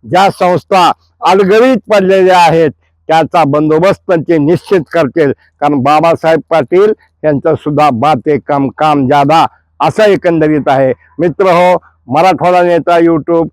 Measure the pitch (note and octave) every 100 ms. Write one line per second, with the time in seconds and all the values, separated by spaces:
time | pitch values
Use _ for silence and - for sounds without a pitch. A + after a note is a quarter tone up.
0 | A2 E3+ G3 - F3+ F3+ _ F#3+ E3 -
1 | _ _ D#3+ F#3+ F#3+ G#3+ B3+ B3+ - G#3
2 | F#3+ F#3+ F#3 F3+ E3+ E3 D#3 - _ _
3 | - D#3+ D#3 F3 D3+ D3 D#3 D#3 F#3 F3+
4 | - E3+ C#3+ E3 D3 F3 - F#3+ C#3+ E3+
5 | C#3+ E3 C#3+ - _ _ D3 D3 B2+ D3+
6 | E3 E3 D#3+ D#3+ - E3 C3+ F3+ G#3+ G#3+
7 | _ _ D#3 C#3 D#3+ - D3+ D3 D3+ A#2
8 | C#3+ C#3 D3+ C#3+ - C#3+ C3+ - D3+ D3
9 | B2+ C#3+ C#3 D#3 C3 _ _ _ D#3 -
10 | G#3+ F#3 F3+ E3 D#3 D3+ C#3 C3+ C3 -
11 | _ - E3+ C#3 F#3+ F3 F3+ F3 _ _
12 | - C#3 F#3 E3+ F3 F3+ F3 E3 D#3+ E3+
13 | E3+ E3 C#3+ E3+ E3